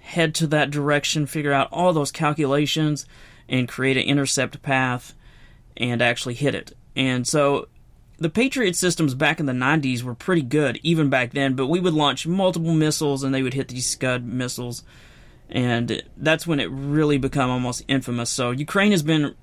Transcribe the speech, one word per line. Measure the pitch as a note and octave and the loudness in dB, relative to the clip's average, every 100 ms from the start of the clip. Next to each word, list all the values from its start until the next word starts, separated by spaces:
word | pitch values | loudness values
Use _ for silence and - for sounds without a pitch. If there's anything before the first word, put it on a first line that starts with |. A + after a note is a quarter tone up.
head | - - D#3+ | -6 0 0
to | D#3 D#3+ | 0 0
that | D3+ C#3 | 2 0
direction, | D3 C#3+ D3 - D#3+ C#3+ | 0 0 0 0 -2 -2
figure | D#3+ D3 | -2 0
out | C#3 C3+ | 0 0
all | - F3+ | 2 2
those | D#3+ C#3 | 2 0
calculations, | - D3+ D3 C#3+ C#3+ D3 D#3 D#3 D3 - - - - - | 0 -2 2 2 2 2 0 0 -2 -8 -20 -20 -20 -4
and | B2+ B2 | -2 -2
create | - C3 C3 | -2 0 2
an | |
intercept | - C#3+ C3+ - B2+ - | 2 2 2 0 -2 -4
path | - C3 C3 B2 - - - - - - - - | -2 0 0 -2 -8 -20 -20 -20 -20 -20 -20 -6
and | B2 A#2+ | -2 2
actually | A#2 A#2+ B2+ | 2 0 -4
hit | A#2+ C#3+ G#2 | -2 -2 -2
it. | - - - - | -8 -20 -12 -2
And | C3 B2+ B2 | 0 0 0
so | D3+ C#3+ C#3 - - - - - - | 2 2 0 -4 -18 -20 -20 -20 -6
the | E3 | -2
Patriot | G#3+ C4 C4+ G#3+ | 0 0 2 0
systems | F3 F3+ - D#3 | 2 0 2 0
back | B2+ D3+ D#3 | 2 0 0
in | D3 | -2
the | |
nineties | B2+ B2+ D#3 C3+ B2 | 0 2 2 0 -4
were | B2 | -6
pretty | A#2+ - F3 | -8 0 0
good, | B2+ C#3+ C#3+ A#2+ | 2 0 0 -2
even | D#3+ E3 D3 | 0 2 2
back | C3 A#2+ | 2 0
then, | C#3+ C#3 | 0 -2
but | C3 C3 | 0 0
we | F3 | 0
would | F3+ | 2
launch | D#3 C#3+ B2 D#3+ | 2 0 0 -2
multiple | F#3 F#3 F3+ E3 | 0 0 0 0
missiles | D#3+ D3+ D3+ D3+ C#3 | 2 2 2 0 0
and | C3+ | -2
they | C3+ | -2
would | C3 | -2
hit | C3 C3 | -4 -6
these | B2 A#2+ | -6 -6
Scud | - C3 B2 A#2+ | -4 -2 -2 -4
missiles. | B2+ B2 - B2 A#2 - - - - - - - | -6 -6 -6 -8 -10 -16 -20 -20 -20 -20 -20 -8
And | - B2 A#2 A#2+ G#2+ - | -2 0 0 0 -4 -6
that's | - D3+ D#3+ E3 | -4 0 0 0
when | D3 | -2
it | F#2 | -2
really | C3+ C#3+ D3 D3+ C#3+ | -6 -2 2 4 2
become | C3 C#3+ B2+ | 0 0 0
almost | B2+ B2 A#2+ - | 0 -2 -6 0
infamous. | C3+ B2+ A#2+ A#2+ | -2 0 -4 -4
So | - B2 | -2 -2
Ukraine | B2+ D3 G3 G#3 | -2 -2 2 4
has | G3 | 4
been | D3+ D#3+ C#3+ - | 2 2 0 -4